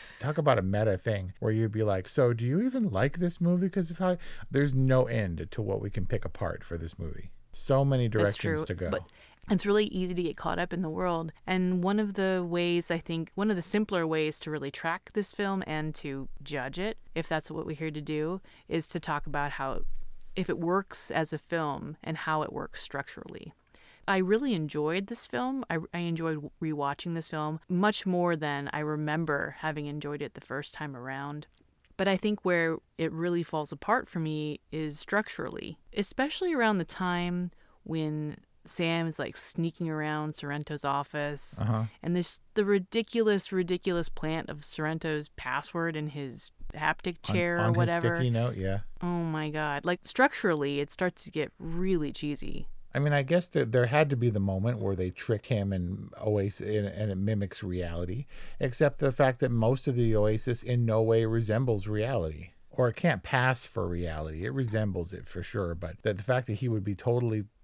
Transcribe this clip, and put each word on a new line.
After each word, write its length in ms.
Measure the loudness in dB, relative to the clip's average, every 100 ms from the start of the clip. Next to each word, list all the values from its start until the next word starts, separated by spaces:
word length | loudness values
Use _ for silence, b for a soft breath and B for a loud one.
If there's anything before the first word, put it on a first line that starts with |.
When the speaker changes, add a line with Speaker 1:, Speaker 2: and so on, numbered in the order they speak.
| B -6
Speaker 1:
Talk 180 | -2 2
about 220 | 6 6
a 40 |
meta 340 | 4 4 4 2
thing 340 | 0 -2 -4 -2
where 140 | 0
you'd 180 | 2 2
be 120 | 2
like, 260 | 2 0 0
"So 240 | 2 4
do 120 | 4 2
you 160 | 2
even 280 | 2 2 2
like 300 | 2 2 2
this 200 | -2 2
movie?" 300 | 2 4 2
'Cause 200 | 0 -2
if 120 | 0
I, 160 | 0 0 B B B
there's 220 | 2 4
no 320 | 4 6 6 6
end 420 | 2 0 -2 -4
to 100 | -4
what 200 | -2 -2
we 80 | -2
can 160 | -2 0
pick 200 | 0 -2
apart 360 | -4 -4 -4
for 140 | -6 -6
this 220 | -6 -8
movie. 320 | -8 -8 -10 -14 -16
So 320 | -10 2 4 4
many 220 | 4 4
Speaker 2:
That's 260 | 4 2 2
Speaker 1:
directions 280 | 0 0 -2
Speaker 2:
true, 100 | -2
Speaker 1:
to 0 |
go. 140 | -2
Speaker 2:
but 120 | -4 -6 B B B 0
it's 160 | 2 4
really 200 | 4 2
easy 280 | 0 -2
to 80 | 0
get 160 | -2 -2
caught 220 | -4 -2
up 120 | -2
in 120 | -2
the 60 | -2
world. 420 | 0 0 0 -4 b -2
And 340 | 2 2 2
one 140 | 2 2
of 140 | 0
the 320 | 0 2 2 0
ways, 440 | 0 2 2 0
I 80 | -2
think, 320 | -2 -4 -4
one 160 | 0 0
of 60 | 2
the 80 |
simpler 420 | 2 2 2 0 2
ways 340 | 2 0 -2
to 100 | -6
really 180 | -4 -6
track 400 | -4 -4 -4 -4 -4
this 180 | -4
film 300 | -2 -2 0 -2
and 300 | -2 -2 -4
to 320 | -6 -6 -6 -8
judge 340 | -6 -4 -4 -4
it, 220 | -4 -6 -6 -6
if 120 | -2
that's 220 | -4 -2
what 160 | -6 -6
we're 100 | -4
here 140 | -6
to 120 | -6
do, 400 | -4 -2 -2 -4 B B -4
is 200 | -4 -2
to 100 | -4
talk 260 | -2 -2 -2
about 280 | -2 -2
how, 280 | -2 -2 2 2 2 -2 -6 -8 -4
if 160 | -2
it 80 | 0
works 500 | 2 0 0 -6 -2
as 240 | 0 -2
a 60 | -4
film 580 | -4 -2 -2 -4 -8 -10
and 140 | -8 -6
how 260 | -2 0
it 100 | -2
works 300 | -6 -8 -10
structurally. 720 | -8 -8 -8 -12 -14 -14 -16 -18 _ B B B 0
I 100 | 2
really 360 | 4 2 4
enjoyed 540 | 0 0 0 0 0 -4
this 180 | -6 -4
film. 380 | -2 -2 -4 -4
I, 100 | -4 -4 -4
I 40 |
enjoyed 520 | -2 -2 -2 -4 -6 -6
rewatching 540 | -4 -2 -2 -2 -4 -4
this 140 | -4
film 280 | -4 -4 -4 -2
much 380 | 2 4 2 0
more 300 | 2 2 2
than 340 | 0 -2 -4
I 80 | -4
remember 760 | -2 -2 0 0 0 0 -2 -4
having 280 | -6 -4 -6
enjoyed 340 | -6 -6 -6
it 140 | -8 -10
the 60 |
first 340 | -8 -6 -6 -8
time 200 | -8 -8
around. 520 | -8 -8 -8 -10 -12 _ _ _ _ 0
But 100 | 2
I 100 | 2
think 280 | 0 0 2
where 320 | 2 2 0 _ -4
it 120 | -4
really 320 | 0 0 0
falls 280 | 0 -4 -4
apart 360 | -6 0 0 0
for 120 | -4
me 400 | -2 -2 -4 -6 -8
is 280 | -6 -6 -6
structurally, 800 | 0 0 -2 -8 -8 -8 -10 -14 -8 -2
especially 560 | -2 0 -2 0 0
around 240 | 2 4 2
the 80 | 0
time 640 | -2 0 0 0 -2 -4 b b b
when 540 | -6 -2 -2 -2 -4 -8 _ _ -2
Sam 420 | 0 2 2 0
is, 120 | -2
like, 160 | -4 -2
sneaking 520 | -2 0 -2 -2 -4
around 440 | -2 -2 -2 -4
Sorrento's 520 | -6 -6 -6 -6 -4 -2
office. 760 | -2 -2 -4 -4 -4 -4 -2
Speaker 1:
Uh-huh. 240 | 0 0 0 B
Speaker 2:
And 120 | -2 0
this, 240 | 0 -2 -2
the 120 | 0 4
ridiculous, 840 | 2 2 -4 0 2 4 4 2
ridiculous 580 | -2 0 0 0 0 0
plant 400 | -2 -2 -2 -4
of 100 | -8
Sorrento's 680 | -6 -2 -2 -2 -2 -4 -6 -10
password 580 | -4 -4 -2 -2 -2 -2
in 140 | -4
his 420 | -6 -8 -8 -10 -8 -8
haptic 440 | -2 0 0 -4 -6 -2
Speaker 1:
On, 60 | 0
Speaker 2:
chair 220 | 2 2
Speaker 1:
on 100 | 4
Speaker 2:
or 20 |
whatever. 420 | 4 4 4 2 2
Speaker 1:
his 20 |
sticky 120 | 2
note, 260 | 2 0 0
yeah. 220 | -2 -2 -4 -4
Speaker 2:
Oh 220 | -2 0
my 260 | -2 -2 0
God. 360 | 0 0 0 0
Like, 140 | 0
structurally, 760 | 0 4 4 4 2 4 2 0
it 80 | -2
starts 320 | 0 -2 -2
to 80 | -6
get 200 | -2 -4 -4
really 520 | -4 0 4 4 2
cheesy. 560 | -2 -4 -4 -4 -2 -4 -6 -4
Speaker 1:
I 40 | 0
mean, 140 | 4
I 80 | 4
guess 260 | 4 2 4
that 220 | 2 4
there 140 | 4 6
had 240 | 4 4
to 60 | 4
be 120 | 4
the 80 | 4
moment 400 | 2 2 0 0
where 160 | 0 0
they 140 | -2
trick 340 | -2 -2 -2 2
him 240 | 0 2
and 400 | 0 0 -4 -8 -4
Oasis, 480 | 2 2 2 -2 -2
and, 200 | 0 0
and 240 | -2 -2
it 40 | 0
mimics 460 | 2 2 -2 -4
reality, 640 | -4 -2 -2 -2 -2 -4 -8 B B B
except 380 | -2 4 2 4
the 120 | 0
fact 280 | 4 4 4
that 120 | 2
most 360 | 4 4 4 2
of 80 | 2
the 200 | 4 6
Oasis 460 | 4 4 0 -2
in 220 | 0 2 4
no 160 | 4
way 240 | 6 4 4
resembles 640 | 2 2 2 2 0 0
reality. 640 | -2 0 0 -2 -6 -12 -20 -8
Or 160 | 0 0
it 60 | 4
can't 280 | 2 2
pass 420 | 0 2 2 0 -4
for 220 | -4 -2
reality. 560 | 0 -2 -2 -4 -4 -4
It 80 |
resembles 600 | -2 0 2 0 0 -4
it 140 | -8 -8
for 140 | -8
sure, 320 | -4 -4 -2 -4
but 260 | -6 -4
that 140 | -2 -2
the 60 |
fact 240 | 0 0 0
that 60 | -2
he 120 | 0
would 160 | 0
be 120 | -2 -2
totally 480 | 0 2 2 0 -4 _